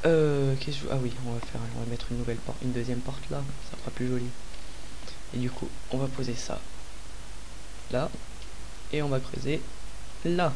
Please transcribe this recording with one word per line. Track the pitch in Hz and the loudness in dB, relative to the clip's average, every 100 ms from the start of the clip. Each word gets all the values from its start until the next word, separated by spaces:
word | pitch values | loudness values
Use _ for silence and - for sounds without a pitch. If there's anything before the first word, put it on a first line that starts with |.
| 170 | 6
Euh, | 160 151 143 135 135 | 6 6 6 4 2
qu'est-ce | 143 143 | 0 -2
que | |
je... | 147 | 0
ah | 135 | 2
oui, | 123 120 120 | 2 0 0
on | |
va | 117 | -2
faire, | - 120 117 117 | -2 -2 -2 -2
on | |
va | 117 | -2
mettre | 117 - | -2 -2
une | 117 | 0
nouvelle | 120 113 | 0 0
porte, | - 123 | -2 0
une | 127 | 0
deuxième | 120 120 123 | 0 0 0
porte | 127 135 - | 0 -2 -2
là, | 143 139 135 - | -2 0 0 -2
ça | - | -2
fera | - | -2
plus | - 127 | 0 2
joli. | 123 123 - - - - - - - - - - | 2 0 0 0 0 0 -2 -2 -2 -2 -2 -2
Et | 123 | -2
du | 123 | 0
coup, | - - - - | 0 -2 -2 0
on | 127 | 0
va | 135 | 2
poser | 139 123 117 | 0 0 0
ça | - - - - - - - - - - - - - - - | 0 -2 0 -2 -2 -4 -4 -4 -4 -4 -4 -4 -4 -4 -2
là, | 120 151 - - - - - - - - | 0 0 -2 -4 -4 -4 -2 -2 -2 -2
et | 147 | 0
on | 147 | 2
va | 135 | 2
creuser | 135 131 131 156 - - - - - - | 0 0 0 0 0 -2 -2 -2 -2 -2
là. | 165 175 170 | 2 4 2